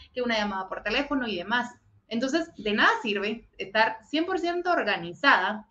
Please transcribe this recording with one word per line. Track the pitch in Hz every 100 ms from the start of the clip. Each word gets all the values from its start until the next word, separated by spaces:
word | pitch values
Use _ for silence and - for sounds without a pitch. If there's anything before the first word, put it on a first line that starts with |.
| -
que | -
una | 240 226
llamada | 208 190 190
por | 190
teléfono | 208 240 277 285 233
y | 185
demás. | 185 240 233 - _ _ -
Entonces, | 233 262 320 330 -
de | 208
nada | 220 330 466
sirve | 233 202 202 233 - -
estar | - 214 226 - -
cien | 294 349
por | 381
ciento | 339 349 359
organizada | 330 208 185 170 175 285 220 185 214 -